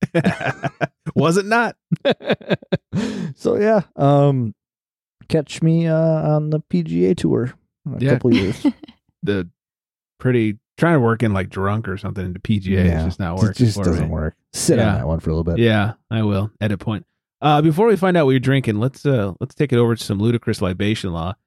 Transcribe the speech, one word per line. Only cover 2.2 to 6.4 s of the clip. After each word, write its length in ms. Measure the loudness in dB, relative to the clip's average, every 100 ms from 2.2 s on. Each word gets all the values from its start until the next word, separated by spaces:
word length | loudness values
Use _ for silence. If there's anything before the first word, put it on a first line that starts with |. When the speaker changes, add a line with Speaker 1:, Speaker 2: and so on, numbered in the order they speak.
| -2 -4 -2 -6 -2 -6 _ -6 -4 -6 -8 -6
Speaker 2:
So, 220 | -2 0
yeah, 240 | 2 2 0 0
um, 580 | 2 4 4 2 -2 -6 _ _ _ _ _ _ -4
catch 320 | -2 -2 0
me, 260 | 2 2 2
uh, 80 | 2
on 540 | 2 2 0 0